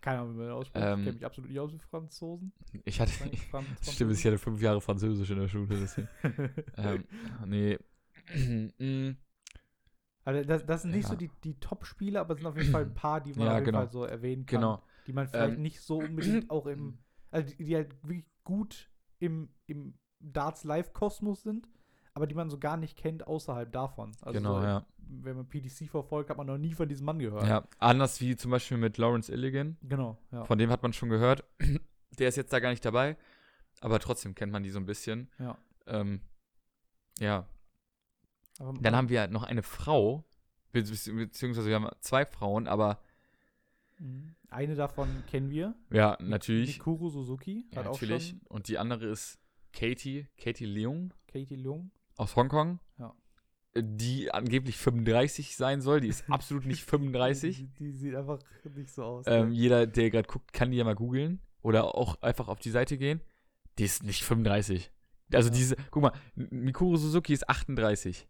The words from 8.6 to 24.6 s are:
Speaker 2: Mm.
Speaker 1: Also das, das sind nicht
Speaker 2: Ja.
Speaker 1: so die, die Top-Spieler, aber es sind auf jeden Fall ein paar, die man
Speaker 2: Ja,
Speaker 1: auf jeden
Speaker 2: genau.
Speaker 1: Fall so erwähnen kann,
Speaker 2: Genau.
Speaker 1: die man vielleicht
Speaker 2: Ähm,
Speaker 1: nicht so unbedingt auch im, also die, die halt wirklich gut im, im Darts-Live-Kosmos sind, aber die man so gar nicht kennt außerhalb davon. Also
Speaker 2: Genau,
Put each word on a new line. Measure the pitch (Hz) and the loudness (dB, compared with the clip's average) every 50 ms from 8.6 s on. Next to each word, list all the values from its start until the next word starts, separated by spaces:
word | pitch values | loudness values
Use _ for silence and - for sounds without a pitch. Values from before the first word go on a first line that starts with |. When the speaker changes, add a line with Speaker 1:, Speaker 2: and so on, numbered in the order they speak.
| 110 110 - _ | -2 -4 -8 _
Speaker 2:
Mm. | 131 135 135 135 135 135 135 135 - _ _ _ _ - - - _ _ _ _ _ _ _ _ _ _ _ _ _ | -4 -2 -2 -2 -2 -4 -4 -8 -14 _ _ _ _ -20 -20 -20 _ _ _ _ _ _ _ _ _ _ _ _ _
Speaker 1:
Also | 135 135 143 143 | -2 -2 0 2
das, | 139 160 160 156 | 2 0 0 0
das | 151 165 165 170 | -2 -4 -2 -2
sind | 175 170 | -2 0
nicht | 202 208 | 0 0
Speaker 2:
Ja. | - | 0
Speaker 1:
so | 208 | -2
die, | 175 175 160 - - - | -4 -6 -10 -12 -10 -10
die | 156 151 - | -10 -8 -6
Top-Spieler, | - - 208 - - - - - 196 196 202 202 | -6 -8 -6 -8 -10 -14 -10 -6 -6 -4 -2 -2
aber | 185 170 165 | -2 -2 -4
es | 139 | -4
sind | 156 | -4
auf | 165 147 | -6 -4
jeden | 156 156 139 | 2 2 4
Fall | 135 160 151 | 4 4 2
ein | 143 - | 0 -4
paar, | - - 151 151 156 | -2 0 0 0 0
die | 139 143 139 | -2 -6 -2
man | 123 113 | 0 2
Speaker 2:
Ja, | 110 113 | 4 4
Speaker 1:
auf | 113 | 4
jeden | 104 | 4
Speaker 2:
genau. | 113 110 107 | 4 2 2
Speaker 1:
Fall | 127 120 | 0 0
so | 117 123 123 | -2 -6 -6
erwähnen | 120 120 117 117 123 131 131 131 | -6 -6 -4 -4 -4 -4 -4 -4
kann, | 135 123 117 | 0 2 4
Speaker 2:
Genau. | 113 110 110 - - _ _ - _ | 4 4 2 0 -6 _ _ -20 _
Speaker 1:
die | - 131 | -6 -4
man | 135 139 | -4 -4
vielleicht | 135 - 123 117 110 117 | -2 0 2 2 2 2
Speaker 2:
Ähm, | 131 151 | 0 -4
Speaker 1:
nicht | 156 - - | -4 -6 -8
so | - - 156 156 | -6 -4 -4 -4
unbedingt | 156 156 165 160 156 190 214 226 - - | -2 -4 -4 -2 0 2 2 2 0 0
auch | 156 156 139 | -4 -4 -4
im, | 143 143 143 147 139 131 - _ _ _ _ - - - | -4 -8 -6 -8 -10 -10 -12 _ _ _ _ -20 -4 -2
also | 165 156 139 - | -2 -2 -2 -6
die, | - 170 | -10 -4
die | 151 165 | -2 0
halt | 160 156 147 - - - | 0 0 -2 -8 -18 -10
wirklich | 151 175 175 156 _ _ _ _ | -10 -10 -10 -10 _ _ _ _
gut | - 180 202 214 208 - - - - - _ _ _ _ _ | -4 -4 -4 -4 -4 -8 -16 -20 -20 -20 _ _ _ _ _
im, | 175 175 160 160 156 139 _ _ _ | -4 -4 -4 -4 -8 -10 _ _ _
im | - 156 147 143 135 135 _ _ _ _ _ | -12 -12 -10 -10 -12 -16 _ _ _ _ _
Darts-Live-Kosmos | - 156 135 151 143 156 160 - - 151 151 160 180 - - - 214 208 202 - 208 208 202 - - | -20 -10 -6 -4 -4 -4 -4 -6 -6 -2 -2 -2 -2 -4 -4 -2 -2 -2 -2 -2 -2 -4 -4 -4 -4
sind, | 214 214 226 226 - - _ _ _ _ _ _ _ _ | -6 -6 -6 -8 -12 -20 _ _ _ _ _ _ _ _
aber | 147 147 147 | -4 -4 -2
die | 147 | -2
man | 165 170 160 | -4 -6 -6
so | 143 139 | -6 -4
gar | 135 147 156 | -4 -4 -4
nicht | 165 160 151 - | -4 -6 -8 -10
kennt | - - 160 160 160 - | -6 -6 -6 -6 -6 -8
außerhalb | - 156 160 - - 135 120 120 117 120 | -8 -8 -8 -6 -6 -6 -6 -8 -8 -6
davon. | 131 131 131 - - 113 107 107 - | -6 -6 -6 -6 -10 -12 -12 -14 -14
Also | - 131 120 104 | -12 -6 -4 -2
Speaker 2:
Genau, | 104 104 101 95 | 0 0 0 2